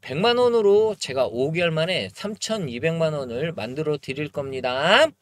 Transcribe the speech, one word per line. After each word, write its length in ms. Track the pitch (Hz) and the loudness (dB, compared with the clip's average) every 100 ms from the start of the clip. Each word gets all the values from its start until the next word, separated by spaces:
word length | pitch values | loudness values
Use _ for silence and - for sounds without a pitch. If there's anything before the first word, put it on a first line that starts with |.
백만 360 | - 135 220 240 | -6 0 2 4
원으로 580 | 247 233 202 202 220 196 | 4 4 6 6 4 -2
제가 260 | - 135 120 | -6 -2 -2
오 260 | 117 135 | 0 -2
개월 200 | 160 175 | 0 0
만에 380 | 160 165 175 95 | 0 0 -2 -4
삼천이백만 1000 | - 202 214 - 220 160 120 156 165 160 | -8 -10 -8 -6 -4 -4 -2 -2 0 0
원을 400 | 151 127 117 165 | -2 -6 -4 -6
만들어 440 | 175 120 131 151 147 | -6 -8 -4 -2 -4
드릴 300 | - 135 147 | -4 -6 -6
겁니다. 760 | - 139 131 123 127 156 220 320 - | -6 -6 -6 -4 0 4 4 4 0